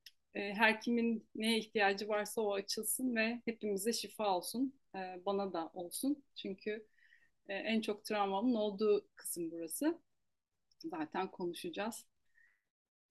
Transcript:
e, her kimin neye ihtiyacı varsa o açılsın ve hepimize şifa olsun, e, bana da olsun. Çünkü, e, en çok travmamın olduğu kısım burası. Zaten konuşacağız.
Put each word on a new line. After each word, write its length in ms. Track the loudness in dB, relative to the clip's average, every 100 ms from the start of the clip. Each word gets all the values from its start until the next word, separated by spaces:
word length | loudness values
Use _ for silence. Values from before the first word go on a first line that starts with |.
| -20 -20 _ -6
e, 180 | -4
her 280 | 4 6 6
kimin 480 | 2 2 2 0 -4 -2
neye 220 | 2 2
ihtiyacı 480 | 2 4 4 4 0
varsa 320 | -2 -2 0
o 120 | 0
açılsın 640 | 0 -2 -4 -2 -2 0 2
ve 260 | 0 0 -4
hepimize 480 | -4 -2 0 0
şifa 440 | -2 -4 -2 2 2
olsun, 360 | 0 -2 -2 -4 _ -8
e, 40 | -8 -6 -2
bana 280 | 0 0
da 180 | -2 -4
olsun. 500 | -6 -8 -4 -2 -2 -6 -10
Çünkü, 520 | -8 -6 -6 -6 -8 _ -20 -20 _ _ -8
e, 40 | -4
en 260 | 0 0
çok 240 | 0 -4 -2
travmamın 500 | 0 2 2 2 2
olduğu 520 | 0 2 4 4 2 -10
kısım 360 | -8 -6 -6
burası. 480 | -6 -8 0 0 0 _ _ _ _ _ _ _ _ -8
Zaten 460 | -6 -4 -4 -4
konuşacağız. 760 | -4 -6 -6 -8 -6 -6 -8 -14 _ _ _ -20 _ _ _ _ _ _